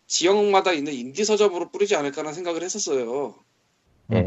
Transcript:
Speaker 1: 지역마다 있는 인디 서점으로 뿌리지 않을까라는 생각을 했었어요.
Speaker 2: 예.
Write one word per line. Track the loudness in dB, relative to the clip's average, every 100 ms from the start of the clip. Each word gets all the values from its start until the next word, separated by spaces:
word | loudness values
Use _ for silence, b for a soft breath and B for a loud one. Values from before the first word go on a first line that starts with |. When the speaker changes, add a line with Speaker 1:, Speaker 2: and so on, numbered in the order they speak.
| -6
Speaker 1:
지역마다 | 0 4 4 4 4 2
있는 | 0 -2
인디 | -6 -8 -2
서점으로 | 0 4 2 0 -6
뿌리지 | -2 0 0
않을까라는 | 0 -4 -6
생각을 | -6 -4 -4
했었어요. | -4 -6 -2 -2 -2 -4 -6 -10 _ _ _ _ _ _ -2
Speaker 2:
예. | 0